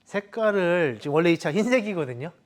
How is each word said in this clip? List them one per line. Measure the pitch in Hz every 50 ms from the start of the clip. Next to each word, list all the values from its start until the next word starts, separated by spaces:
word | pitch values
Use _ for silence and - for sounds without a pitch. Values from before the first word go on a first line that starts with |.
| _
색깔을 | _ - 202 202 - - 233 220 214 202 196 180 170 175 180 165 135 117 104
지금 | - 147 143
원래 | 160 175 175
이 | 165 156
차 | - 160
흰색이거든요. | 147 208 214 247 254 254 202 214 196 170 147 127 123 117 139 175 - _ _